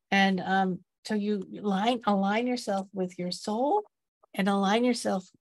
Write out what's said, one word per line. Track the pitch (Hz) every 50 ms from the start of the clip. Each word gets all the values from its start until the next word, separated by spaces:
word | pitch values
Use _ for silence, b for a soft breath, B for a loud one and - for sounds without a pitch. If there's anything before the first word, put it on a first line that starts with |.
| _ _
And, | 208 196 196 196 196 185 165
um, | 185 190 190 190 185 180 175 - _ _ _ _
so | - 220
you | 214 202 208 208 202 180 -
line, | 214 190 196 208 196 190 208 233 254 233 240
align | 208 208 196 196 196 202 220 247
yourself | 254 247 240 - - 196 196 190 196 -
with | 190 185 180 185 -
your | 180 180
soul | 180 - - - 208 226 254 294 392 427 415 - _ _ _ _ _ _ _ _ -
and | - 190 202
align | 202 196 196 190 208 233 247
yourself | 247 240 240 - 220 202 190 180 - _ _